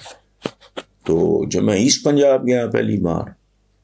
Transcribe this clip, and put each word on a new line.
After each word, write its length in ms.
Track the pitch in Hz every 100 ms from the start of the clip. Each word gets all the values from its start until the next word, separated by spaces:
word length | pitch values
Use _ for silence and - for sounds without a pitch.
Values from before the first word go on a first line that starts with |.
| - - _ _ - - _ - - _ -
तो 380 | 82 85 80 76
जब 160 | 92
मैं 140 | 107 98
ईस्ट 280 | 127 - 151
पंजाब 400 | 147 139 131 120
गया 220 | 123 113
पहली 300 | 113 110 104
बार, 380 | 87 82 - - _ _ _ _